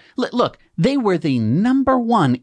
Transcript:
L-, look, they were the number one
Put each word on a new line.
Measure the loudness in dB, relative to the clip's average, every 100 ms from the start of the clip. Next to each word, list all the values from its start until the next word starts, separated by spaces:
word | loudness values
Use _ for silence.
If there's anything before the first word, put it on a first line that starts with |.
| _ -8
L-, | -4
look, | -2 -2 -4 _ -2
they | 0 0
were | 0 -2
the | 0 -2
number | 0 0 2 0 0 0
one | 0 0 2 0